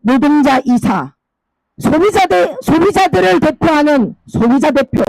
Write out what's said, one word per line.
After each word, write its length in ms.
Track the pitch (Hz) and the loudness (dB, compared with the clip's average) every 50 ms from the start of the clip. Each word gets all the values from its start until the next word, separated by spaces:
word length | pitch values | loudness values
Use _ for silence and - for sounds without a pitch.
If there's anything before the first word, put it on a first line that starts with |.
노동자 600 | _ 208 254 269 226 294 294 302 277 285 262 262 262 | _ 0 0 2 2 2 2 2 2 2 0 0 0
이사, 500 | - 247 247 - 208 - 185 135 139 _ _ _ _ _ _ _ _ _ _ _ _ _ - | 0 -2 0 0 -2 -4 -4 -6 -10 _ _ _ _ _ _ _ _ _ _ _ _ _ -6
소비자들, 760 | - - - 311 349 427 403 415 381 349 392 359 359 349 - 494 - | -4 -2 0 2 0 0 2 0 0 0 2 0 0 -2 -4 -8 -4
소비자들을 760 | - - 330 339 403 - - 381 359 - 370 359 370 370 339 | -2 0 0 0 0 0 0 0 0 0 0 2 2 2 2
대표하는 760 | - 311 294 - - 330 320 294 294 294 294 277 226 170 - _ _ | 0 0 -2 0 -2 0 0 0 0 0 2 0 0 -2 -6 _ _
소비자 440 | - - - 220 240 240 277 226 320 | -10 -6 -2 0 0 2 2 0 0
대표 320 | 269 277 269 - - - 220 | 0 0 -2 -2 -2 -4 -4